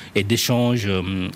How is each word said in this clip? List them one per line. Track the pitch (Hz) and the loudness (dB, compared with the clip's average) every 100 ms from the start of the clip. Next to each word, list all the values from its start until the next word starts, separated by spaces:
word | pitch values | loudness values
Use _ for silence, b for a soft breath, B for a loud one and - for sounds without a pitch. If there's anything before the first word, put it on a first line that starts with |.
| B | B
et | 101 | -2
d'échanges, | 101 117 - 120 120 123 101 | 0 0 2 2 2 2 0
euh, | 95 90 95 92 | -2 -2 -4 -4